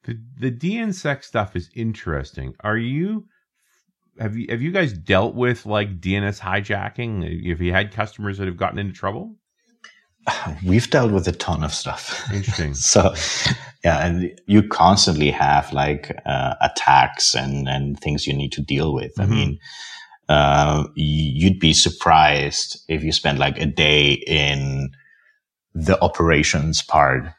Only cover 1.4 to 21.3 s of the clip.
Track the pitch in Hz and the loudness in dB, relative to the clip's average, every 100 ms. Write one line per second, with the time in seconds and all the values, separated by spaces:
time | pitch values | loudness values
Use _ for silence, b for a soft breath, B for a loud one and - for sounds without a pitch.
1.4 | 98 87 82 - 113 104 - 73 69 - | -4 -6 -8 -6 -6 -6 -6 -6 -6 -10
2.4 | 65 - 104 110 117 143 190 220 - _ | -12 -8 -4 -4 -2 -4 -4 -4 -10 _
3.4 | _ _ _ _ _ _ _ - 110 113 | _ _ _ _ _ _ _ -8 -6 -6
4.4 | - 117 147 190 139 92 - 95 110 113 | -6 -4 -2 0 -2 -4 2 2 2 0
5.4 | 123 117 107 104 104 90 92 98 101 101 | 0 0 -2 -2 -2 -4 -2 0 -2 -4
6.4 | 95 101 101 101 98 - 117 104 80 82 | -4 -4 -2 -4 -4 -6 -6 -4 -6 -6
7.4 | 87 82 87 92 104 104 107 - 104 98 | -6 -2 0 0 -2 -4 -6 -6 -8 -6
8.4 | 95 87 95 - 101 90 98 107 226 214 | -6 -4 -4 -4 -8 -6 -6 -6 -12 -18
9.4 | _ _ _ _ b b b _ - - | _ _ _ _ b b b _ -6 -6
10.4 | - 78 92 104 - 147 120 98 87 - | -6 -6 2 2 4 2 4 2 0 -4
11.4 | - 78 78 - - - - - - 101 | -4 -2 -4 -6 -8 -10 -10 -10 -6 -4
12.4 | 98 - 76 67 - 107 95 - B B | -4 -2 -4 0 2 4 4 0 B B
13.4 | B 139 B B 87 80 87 87 90 - | B -4 B B 0 2 0 0 -2 -6
14.4 | - 104 101 - 87 95 - 76 73 69 | 4 4 4 4 6 6 4 2 0 2
15.4 | 71 73 - 69 73 71 - - - 67 | 2 2 0 -2 -2 -2 -8 -10 -6 -4
16.4 | 65 65 69 - - 69 64 - - 64 | -4 0 0 0 4 4 4 2 0 0
17.4 | 67 69 67 67 69 69 76 73 - 69 | -2 -4 -2 -2 -4 -6 -4 -4 -2 -4
18.4 | 71 - 69 69 78 - - - 98 110 | -4 -6 -4 0 0 -2 -4 -2 0 2
19.4 | 90 73 B B B B B B - 73 | 0 -4 B B B B B B 0 2
20.4 | 73 73 73 76 71 - 76 76 76 | 4 4 2 0 -2 -2 -2 0 0